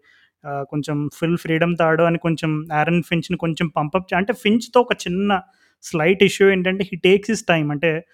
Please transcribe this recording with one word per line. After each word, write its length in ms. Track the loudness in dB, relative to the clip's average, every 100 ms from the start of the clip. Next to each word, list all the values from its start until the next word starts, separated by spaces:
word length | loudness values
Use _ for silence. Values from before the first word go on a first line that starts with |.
| _ _ _ _ -12
ఆ, 180 | -10 -8
కొంచెం 380 | -8 -4 -4 -6
ఫుల్ 240 | -4 -2 -2
ఫ్రీడమ్‌తో 460 | 0 0 0 2
ఆడు" 180 | 2 2
అని 160 | 2 0
కొంచెం 500 | -2 -2 -2 -4 -2
ఆరన్ 300 | -2 0 0
ఫించ్‌ని 340 | 0 -4 -4 -4
కొంచెం 320 | -4 -4 -4
పంపప్ 460 | -4 -2 -4 -2
చే-, 20 | -2
అంటే 160 | -2
ఫించ్‌తో 480 | -2 0 0 2 2
ఒక 120 | 2
చిన్న 480 | 0 -4 -2 0 -2 -4 _ _ _
స్లైట్ 400 | -6 0 2 4
ఇష్యూ 280 | 2 4 4
ఏంటంటే 340 | 4 0 -2
he 260 | -4 0 2
takes 260 | 4 2 -2
his 200 | 0 2
time. 140 | 2
అంటే 360 | 0 0 -2 -6